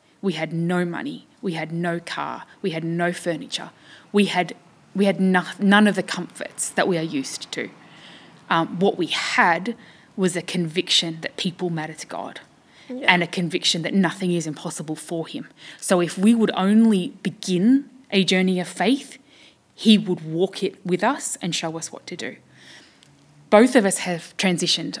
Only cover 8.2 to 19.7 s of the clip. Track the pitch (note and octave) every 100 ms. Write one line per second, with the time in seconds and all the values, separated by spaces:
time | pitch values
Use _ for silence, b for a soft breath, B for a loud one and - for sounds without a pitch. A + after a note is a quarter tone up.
8.2 | B B - E3 E3 F3 G3+ - D#3+ -
9.2 | - - F#3+ E3+ G#3 A3+ B B B -
10.2 | F#3 F3 - F3+ E3 E3+ F3+ - E3 D#3+
11.2 | D#3+ - F3+ E3+ F3+ D#3+ D#3 D#3+ - E2
12.2 | G2+ - - _ _ b b B3+ B3 F3
13.2 | E3+ - E3+ F3 - F3 D#3+ G3 E3 -
14.2 | F#3 F3 D#3+ - E3 - D#3+ D#3 - E3
15.2 | D#3 - - B B B - F#3 F3 -
16.2 | G#3 A#3 G#3 - F#3+ A3 A3+ G3 F3 -
17.2 | - - F#3+ F3+ G#3+ C#4 D4 - _ G3
18.2 | F3+ F#3 F#3 F3+ E3+ - F#3+ C4+ - -
19.2 | b b b b _